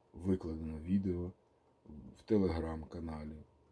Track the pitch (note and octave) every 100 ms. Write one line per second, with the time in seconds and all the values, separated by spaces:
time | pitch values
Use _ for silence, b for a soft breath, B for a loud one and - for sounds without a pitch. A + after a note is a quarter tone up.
0 | _ D#2+ F#2 F#2 E2 D#2+ D#2+ D#2 E2 G2
1 | F#2+ F2 F2+ - _ _ _ _ - D2+
2 | - - - G#2 F#2 E2 D#2+ D#2+ D2+ F2
3 | E2 D#2 D2+ D#2 - _ _